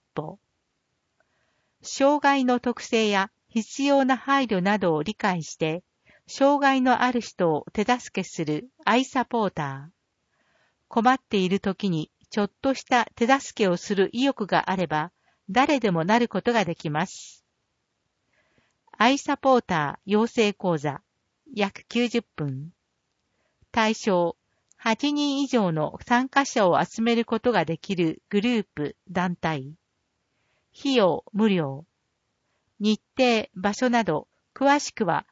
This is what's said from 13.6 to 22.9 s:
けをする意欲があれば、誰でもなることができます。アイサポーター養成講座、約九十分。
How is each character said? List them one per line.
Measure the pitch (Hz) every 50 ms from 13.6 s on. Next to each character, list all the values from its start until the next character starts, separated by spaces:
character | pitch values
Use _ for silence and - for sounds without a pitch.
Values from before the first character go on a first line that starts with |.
| 214
け | 185
を | 175
す | - - - 208
る | 190 190 -
意 | - 240 269
欲 | 277 - - 208
が | 175 - 208 - -
あ | 190
れ | 185 175
ば、 | 151 156 151 156 180 _ _ _ _ _ _ _ -
誰 | 185 247 277 302 294 254
で | 226 202
も | 175 165 160
な | 190 220 240
る | 240 -
こ | - -
と | - 233
が | 233 226 190
で | - -
き | - - 160
ま | 147 151 185
す。 | - - - - - - _ _ _ _ _ _ _ _ _ _ _ _ _ _ _ _ _ _ _ _ _ _ _ _ _ _ _ _ _ _ _ - -
ア | 214 247
イ | 277 277
サ | - - 277
ポ | - - 269 262 240
ー |
タ | - - 180 160 147 139 - - -
ー | 190
養 | 202 214 226
成 | 233 - 240 214 208
講 | 196 - - 180 165 147
座、 | 139 147 135 - _ _ _ _ _ _ _ _ _ 311 269
約 | 202 202 190 - - - -
九 | - 233 247 226
十 | - 233
分。 | - _ _ - 151 143 131 135 151 170 - _ _ _